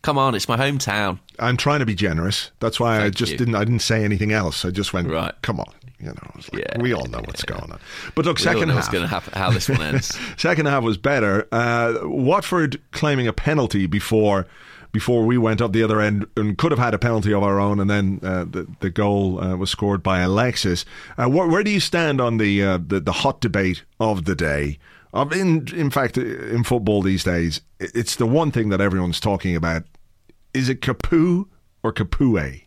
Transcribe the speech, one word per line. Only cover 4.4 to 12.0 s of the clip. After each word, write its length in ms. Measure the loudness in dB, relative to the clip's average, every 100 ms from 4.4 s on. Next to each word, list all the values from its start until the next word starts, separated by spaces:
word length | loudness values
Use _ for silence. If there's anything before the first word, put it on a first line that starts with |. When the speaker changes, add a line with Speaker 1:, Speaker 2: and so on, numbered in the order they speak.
| 0 -2
Speaker 2:
I 60 | -4
just 220 | -2 -2
went, 160 | -2 -2
Speaker 1:
Right. 260 | -2 -4 -6
Speaker 2:
"Come 160 | -6 -6
on." 140 | -6 -12 -20 -16
You 80 | -14
know, 80 | -14
I 80 | -18 -18
was 160 | -12
like, 100 | -8
Speaker 1:
Yeah, 180 | -6 -2
Speaker 2:
"We 120 | -2
all 120 | -2 -4
know 120 | -8
what's 180 | -10 -10 -8
Speaker 1:
yeah. 80 | -8
Speaker 2:
going 140 | -10
on." 80 | -14 -16 -16 -6
But 100 | -2
look, 140 | 0 0
Speaker 1:
We 80 | 0
all 60 |
Speaker 2:
second 160 | 0 2
Speaker 1:
know 60 | 0
what's 100 | 0
Speaker 2:
half. 60 |
Speaker 1:
gonna 140 | -2 -2
happen, 240 | -4 -6
how 160 | -2 0
this 180 | 0 0
one 140 | -2
ends. 340 | 0 -2 -2 -8 -10
Speaker 2:
<laughs> 80 | -4
Second 300 | 0 2 2
half 180 | 2
was 120 | 0 0
better. 520 | 0 2 2 2 0
Uh, 440 | 0 2 2 2 0